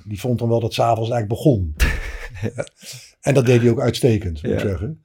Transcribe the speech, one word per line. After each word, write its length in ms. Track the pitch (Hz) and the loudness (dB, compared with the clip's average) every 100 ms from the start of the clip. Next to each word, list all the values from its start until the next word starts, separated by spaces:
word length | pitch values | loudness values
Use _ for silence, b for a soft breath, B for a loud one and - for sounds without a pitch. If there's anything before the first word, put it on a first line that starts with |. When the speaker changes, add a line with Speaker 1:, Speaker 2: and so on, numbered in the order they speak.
| 98 | -10
Speaker 1:
die 140 | 101 | -6
vond 200 | 127 117 | -2 -2
dan 100 | 117 | 0
wel 100 | 113 | 0
dat 140 | 113 | 0
's 60 | - | 0
avonds 300 | 117 113 110 | 0 0 0
eigenlijk 180 | 120 104 113 | -2 -2 0
begon. 340 | 156 110 82 76 | 2 2 0 0
Speaker 2:
<laughs> 720 | - - - - - - 110 - - _ B 127 B B | 0 0 -6 -10 -14 -8 -8 -8 -10 _ B -20 B B
Speaker 1:
En 120 | - | 0
dat 120 | 131 123 | 2 4
deed 160 | 123 | 6
hij 80 | 120 | 4
ook 100 | 113 | 2
uitstekend, 600 | 123 - 131 107 95 78 | 0 2 2 2 -2 -6
moet 80 | 123 | -4
ik 60 | 104 | -2
Speaker 2:
Ja. 80 | 104 | -2
Speaker 1:
zeggen. 320 | 92 113 156 | -4 -6 -10